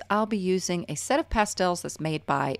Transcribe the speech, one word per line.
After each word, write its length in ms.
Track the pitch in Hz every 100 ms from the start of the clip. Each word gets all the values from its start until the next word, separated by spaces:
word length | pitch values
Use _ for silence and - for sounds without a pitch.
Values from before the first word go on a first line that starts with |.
| -
I'll 160 | 208 214
be 100 | 214
using 480 | 185 185 - 175 -
a 80 | 151
set 240 | - 277
of 100 | -
pastels 520 | 220 208 - 185 175
that's 180 | 147 -
made 260 | 156 156 -
by 320 | 139 139